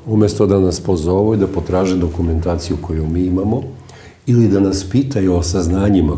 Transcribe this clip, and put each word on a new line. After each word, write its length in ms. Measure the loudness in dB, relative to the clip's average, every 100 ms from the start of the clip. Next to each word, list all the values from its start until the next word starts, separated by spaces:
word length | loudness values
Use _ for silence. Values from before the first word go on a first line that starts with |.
| -2
Umesto 400 | 2 2 2 2
da 140 | 4
nas 200 | 2 0
pozovu 540 | -2 -2 0 0 2
i 40 | 2
da 100 | 0
potraže 480 | -2 -4 -2 0 0
dokumentaciju 800 | -2 -2 -2 -2 -2 -4 -4 -6
koju 300 | -6 -4 -2
mi 140 | -2
imamo, 400 | 0 -2 -2 -4 -6 -12 -20 -20 -20 -8 0
ili 220 | 4 4
da 120 | 4
nas 240 | 2 0
pitaju 520 | -2 -2 -2 0 0 0
o 80 |
saznanjima 720 | 0 -2 0 0 2 2 2